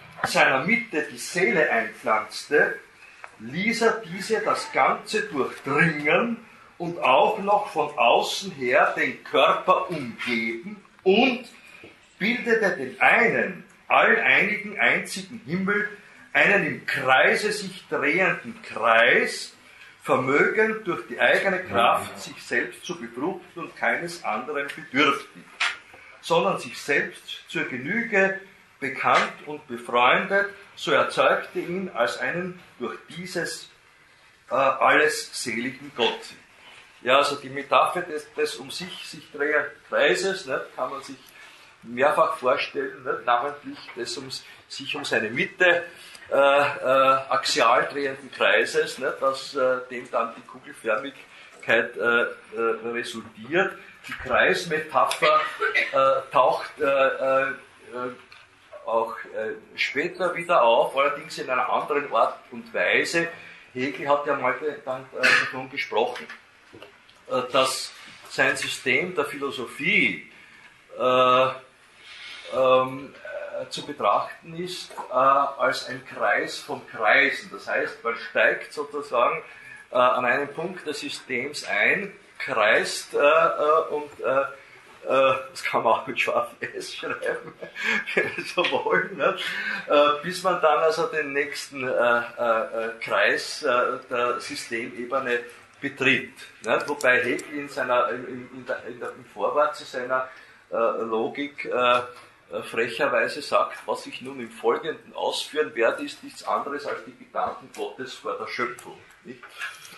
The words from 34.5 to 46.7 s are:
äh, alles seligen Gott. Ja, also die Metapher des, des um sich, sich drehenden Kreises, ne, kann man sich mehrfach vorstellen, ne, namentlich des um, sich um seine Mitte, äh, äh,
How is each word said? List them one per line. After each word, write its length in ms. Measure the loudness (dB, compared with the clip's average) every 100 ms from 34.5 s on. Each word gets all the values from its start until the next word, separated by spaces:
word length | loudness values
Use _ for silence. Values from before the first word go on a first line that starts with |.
äh, 20 |
alles 920 | 0 2 4 4 4 4 0 -8 -10
seligen 480 | -6 -4 -6 -8 -12 -2
Gott. 240 | 0 0 -12 -20 _ _ -20 -20 -20 _ 2
Ja, 120 | 4
also 180 | 4 -2
die 100 | -8
Metapher 540 | -10 2 4 4 0
des, 320 | -6 -8 -8
des 220 | -4 -2 -4
um 120 | -10
sich, 380 | -12 -12 -12 -14
sich 240 | -16 -14
drehenden 400 | -4 0 0 -2 -8 -4
Kreises, 580 | 2 4 2 0 -4 -6
ne, 140 | -8 -8 -6
kann 140 | -6
man 120 | -6
sich 140 | -12 -16 -18 -20 -20 -20 -20 _
mehrfach 540 | -10 2 4 4 2 2
vorstellen, 640 | 2 2 0 -6 -6 -8
ne, 200 | -6 -4 2
namentlich 540 | 2 0 -8 -14 -16 -14 -10
des 220 | -8 -8
um, 120 | -10 -14 -16 -20 -18
sich 260 | -12 -8
um 120 | -6 0
seine 240 | 0 0
Mitte, 560 | -4 -4 2 4 4 0 -14 -20 -20 -2
äh, 60 | 4
äh, 800 | 6 6 2